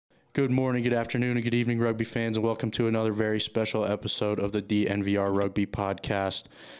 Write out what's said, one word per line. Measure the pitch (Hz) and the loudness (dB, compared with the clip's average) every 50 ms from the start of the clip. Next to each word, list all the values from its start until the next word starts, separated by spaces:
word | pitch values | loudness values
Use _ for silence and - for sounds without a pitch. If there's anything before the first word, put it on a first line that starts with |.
| _ _ _ _ _ _ - | _ _ _ _ _ _ 0
Good | 139 139 127 | 0 2 2
morning, | 123 131 131 131 123 123 | 4 2 2 2 2 0
good | 117 123 120 | 2 2 2
afternoon, | 117 113 - - 123 120 123 123 120 | 0 0 -2 -2 0 0 0 0 0
and | 110 | 0
good | 117 117 | 0 0
evening, | 123 120 117 117 117 | 0 2 2 0 0
rugby | 117 117 117 113 113 | 0 0 0 0 -2
fans, | - - 120 117 113 110 110 | -2 -2 -2 -2 -2 -2 0
and | 107 | 0
welcome | 113 113 - - 113 | 0 0 0 -4 -4
to | - - 120 113 | -2 0 0 2
another | 113 113 110 110 | 2 2 0 0
very | 104 107 110 107 107 107 | 0 0 0 0 0 0
special | - - - 113 110 - - 110 104 | 0 -2 0 0 0 0 0 0 0
episode | 95 104 101 - 104 - - 107 104 107 101 | 0 0 -2 -2 -2 -2 0 0 0 0 0
of | 101 101 | -2 -2
the | 101 107 | -2 -2
D | 101 104 107 104 104 - | -2 0 2 2 2 2
N | 101 101 98 | 0 0 0
V | 101 101 98 | 0 0 0
R | 98 98 | 2 2
Rugby | 98 98 101 98 95 104 101 | 2 2 0 0 0 0 -2
Podcast. | 98 - - 101 98 98 - - - 107 98 98 95 - - - - - - - - - - | 0 0 -2 -2 -2 -2 -4 -2 -2 0 0 0 0 0 -2 -4 -8 -14 -20 -20 -20 -20 -20